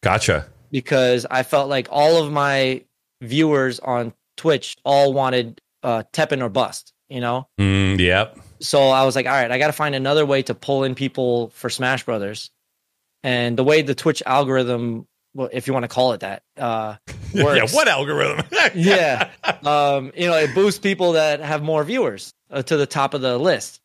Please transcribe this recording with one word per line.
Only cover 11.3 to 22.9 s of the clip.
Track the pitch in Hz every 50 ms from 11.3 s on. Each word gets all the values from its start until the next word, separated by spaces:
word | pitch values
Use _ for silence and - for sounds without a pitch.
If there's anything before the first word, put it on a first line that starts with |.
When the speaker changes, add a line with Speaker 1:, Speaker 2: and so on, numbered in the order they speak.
| 120 120 117 113
Speaker 2:
for | _ - - 120
Smash | - - 127 127 131 123 -
Brothers." | - 120 110 98 98 107 113 - - _ _ _ _ _ _ _ _ _ _ _ _ _ _ -
And | 135 123 123 120 120 120 117
the | 131
way | 139 151 156 151
the | 135 139
Twitch | - - 165 147 - -
algorithm, | - 131 139 143 131 135 131 127 120 123 117 120 120 117 113 - _ _ _ _ _ _
well, | 135 131 120 -
if | 127 123
you | 131 135
wanna | 131 120 117
call | - 127 127 127 117
it | 98
that, | - 98 98 - _ _ _
uh, | - 139 120 113 113 110 107 107 - _ - -
Speaker 1:
<laughs> | - - - -
Yeah, | 202 -
Speaker 2:
works. | 147 143 - - - -
Speaker 1:
what | 285 311
algorithm? | 247 170 135 139 143 151 147 143 139 147 151 156 -
<laughs> | - 403 339 254 -
Speaker 2:
Yeah. | 185 165 190 202 190 170 151 131 120 156 - - - - - - - -
Um, | 147 147 147 147 143 139 139 131 131 -
you | - 175
know, | 175 170 160
it | 156 147 123
boosts | 185 196 208 185 -
people | - 202 196 190 185 175 165
that | 160 156 156 147 143
have | 156 147 156 151 147
more | 151 160 156 151
viewers, | 147 226 262 233 139 104 98 - - - _ _ _
uh, | - 139 131
to | - 165 147
the | 143
top | 139